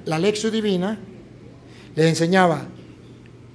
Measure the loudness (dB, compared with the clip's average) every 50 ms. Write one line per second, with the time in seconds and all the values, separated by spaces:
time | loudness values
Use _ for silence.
0 | -8 -6 -4 0 0 0 0 0 -2 -2 -2 0 0 0 0 0 0 -2 -4 -6
1 | -10 -16 -18 -20 -20 -20 -20 -20 -20 -20 -20 -20 -20 -20 -20 -20 -20 -12 -2 2
2 | 2 2 4 2 0 2 4 4 4 4 2 0 -4 -12 -16 -18 -20 -20 -20 -20
3 | -20 -20 -20 -20 -20 -20 -20 -20 -20 -20 -20